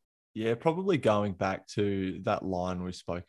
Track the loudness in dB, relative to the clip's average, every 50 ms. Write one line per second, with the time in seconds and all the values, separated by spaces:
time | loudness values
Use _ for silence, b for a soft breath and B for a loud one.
0 | _ _ _ _ _ _ -6 -2 0 0 0 2 2 0 0 2 2 2 2 4
1 | 4 4 4 4 2 0 0 0 0 -2 -2 -4 -8 -6 -2 0 0 2 2 0
2 | -2 -2 -4 -2 0 0 0 0 0 -2 -2 -2 -2 -2 -2 -4 -6 -8 -8 -8
3 | -8 -6 -6 -6 -6